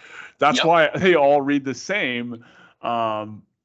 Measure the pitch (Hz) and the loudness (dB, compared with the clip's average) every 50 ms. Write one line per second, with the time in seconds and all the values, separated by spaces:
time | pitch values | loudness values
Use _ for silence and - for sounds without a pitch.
0 | - - - - - - _ - 135 147 151 - - 160 170 170 156 139 - 151 | -20 -20 -20 -20 -20 -14 _ 0 0 2 2 2 2 2 4 4 4 2 0 0
1 | 185 190 175 151 143 139 143 147 135 139 143 143 135 135 123 123 - - 190 208 | 2 4 4 4 4 4 4 2 2 0 -2 -2 -2 -4 -8 -8 -8 -6 -6 -4
2 | 180 131 123 120 120 120 120 117 117 - _ _ - _ _ _ - 120 120 117 | -4 -4 -4 -6 -6 -8 -12 -14 -18 -20 _ _ -20 _ _ _ -6 -4 -4 -2
3 | 113 110 107 107 107 107 107 101 - _ _ _ | -2 -2 -4 -6 -8 -10 -14 -18 -20 _ _ _